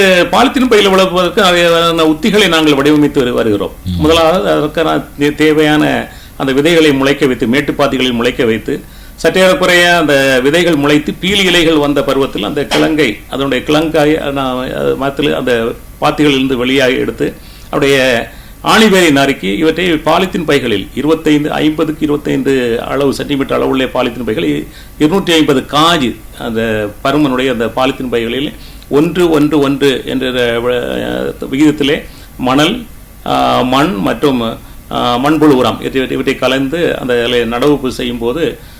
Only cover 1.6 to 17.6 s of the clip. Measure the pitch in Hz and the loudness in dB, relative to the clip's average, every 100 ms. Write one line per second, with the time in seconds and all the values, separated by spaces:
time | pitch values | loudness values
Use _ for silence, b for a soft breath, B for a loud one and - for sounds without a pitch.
1.6 | 170 170 170 165 156 156 226 208 190 165 | 2 2 2 2 0 0 0 2 2 2
2.6 | 156 139 143 151 143 143 123 123 110 101 | 2 2 2 4 2 2 0 0 0 0
3.6 | 90 - 92 87 151 165 160 185 196 156 | -4 -8 -6 0 2 4 4 2 0 0
4.6 | 147 156 160 151 - - 147 147 156 156 | -2 -2 -2 -2 -6 -2 -2 2 2 4
5.6 | 151 151 147 123 - B B - 139 135 | 2 2 0 -2 -6 B B -6 -2 2
6.6 | 160 165 156 135 135 147 139 120 113 139 | 2 4 4 4 0 2 0 0 0 0
7.6 | 147 151 135 127 127 120 123 - 117 110 | 0 0 0 0 0 0 0 0 0 0
8.6 | 120 147 - B B B 160 185 185 175 | -4 -8 -10 B B B 0 4 2 2
9.6 | 180 175 175 175 147 139 135 131 135 170 | 2 4 4 2 2 2 2 2 2 2
10.6 | 170 147 143 151 - - 180 202 185 175 | 2 2 2 0 0 -4 -2 0 2 2
11.6 | 160 156 143 143 135 131 135 151 196 143 | 2 2 2 0 0 0 -2 -4 -4 -4
12.6 | 135 151 156 156 127 - - 131 139 127 | -2 0 0 2 0 -2 -8 -6 -2 -2
13.6 | - 151 160 160 151 156 143 139 131 127 | 0 0 0 2 2 0 -2 -4 -4 -4
14.6 | 131 147 143 131 139 147 147 156 127 117 | -6 -4 -2 -2 -4 -2 -2 0 0 0
15.6 | 117 - - - 147 147 147 135 131 123 | -2 -6 -12 -4 -2 2 2 2 0 0
16.6 | 123 135 127 131 117 - 143 - B B | 0 2 2 0 -2 -4 -6 -8 B B